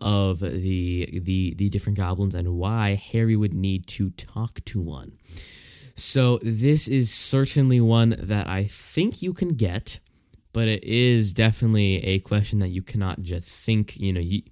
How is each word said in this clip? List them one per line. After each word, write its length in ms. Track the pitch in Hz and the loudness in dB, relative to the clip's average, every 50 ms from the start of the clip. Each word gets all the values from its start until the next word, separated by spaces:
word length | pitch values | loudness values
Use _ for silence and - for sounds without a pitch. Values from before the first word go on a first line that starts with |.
of 380 | - 104 104 101 98 95 90 82 | -2 0 2 2 2 2 0 -2
the, 800 | 98 76 - 92 92 95 92 90 90 90 90 90 - - - 92 85 | -4 -4 -4 -2 -2 -2 0 0 -2 -2 -2 -4 -4 -4 -6 -6 -4
the, 300 | 95 95 92 92 87 - | -2 0 0 0 -2 -2
the 140 | - 101 101 | -2 -2 0
different 280 | - 98 - 101 101 | 0 -2 -2 -2 -2
goblins 380 | 98 92 87 92 95 101 95 92 | 0 0 -2 -2 -2 -2 -2 -2
and 220 | 87 87 90 90 | -2 -2 -2 -2
why 440 | 87 90 101 113 113 107 101 98 98 - - | -2 -2 -2 0 0 0 0 0 -2 -4 -4
Harry 240 | - 113 113 113 110 | -2 0 2 2 2
would 180 | 104 107 98 87 | 2 2 0 0
need 340 | 92 95 98 95 92 - | -2 0 0 -2 -2 -4
to 220 | - - - 98 92 | -8 -6 -4 -4 -4
talk 480 | - - - - - 107 117 - - - - | -4 -8 -14 -12 -8 -8 -8 -8 -8 -12 -12
to 160 | - - 98 | -8 -6 -6
one. 360 | 85 82 73 64 - - - _ _ - - - - - - - - - - - - 131 - | -4 -6 -8 -10 -12 -16 -20 _ _ -20 -18 -18 -18 -18 -20 -20 -20 -20 -20 -20 -20 -14 -8
So 440 | - - - - 135 127 123 123 - - | -4 -4 0 2 4 4 4 2 2 0
this 440 | 117 110 107 123 143 151 151 - | -2 -2 2 4 4 4 4 2
is 240 | - 135 131 120 110 | 2 2 2 2 2
certainly 680 | - - - - 139 135 139 - - 151 135 131 127 120 | 0 -2 -2 0 2 2 2 2 2 2 4 6 6 6
one 360 | 117 113 113 117 117 113 110 - | 6 6 6 6 6 4 2 0
that 280 | 87 95 104 104 85 | -2 -2 -2 -2 -2
I 180 | - 92 95 98 | -2 -2 -2 -2
think 560 | 104 - - - - - 156 185 240 - - | -4 -6 -10 -18 -6 -2 -2 0 0 -2 -4
you 120 | 175 185 175 | -6 -6 -4
can 160 | - 185 175 | -4 -4 -4
get, 500 | 156 113 110 87 90 113 - - - - - _ _ _ _ _ _ _ _ _ - | -2 0 0 -2 -2 -4 -6 -8 -12 -12 -16 _ _ _ _ _ _ _ _ _ -4
but 140 | 113 113 | -2 0
it 160 | 110 107 - - | 0 -2 -2 -4
is 500 | - 113 120 123 123 120 117 107 98 90 | 0 2 4 4 4 4 4 2 2 2
definitely 680 | 110 110 110 104 - 120 113 110 107 101 98 95 92 - | 4 4 4 4 2 2 2 4 4 4 4 2 0 0
a 160 | 92 95 95 | 0 0 0
question 400 | - - 107 104 104 - 110 104 | 0 0 0 0 0 0 0 -2
that 100 | 95 90 | -2 -2
you 120 | 90 92 | -4 -6
cannot 400 | 92 - - 107 98 92 - - | -6 -4 -4 -2 -2 -2 -4 -6
just 260 | 92 85 90 87 - | -8 -8 -8 -8 -8
think, 480 | - - - - 113 110 107 104 - - | -12 -18 -6 -2 0 0 0 0 -2 -4
you 140 | - 98 98 | -4 -4 -2
know, 80 | 92 90 | -2 -2
you, 220 | 85 87 98 - - _ | -2 -2 -4 -4 -6 _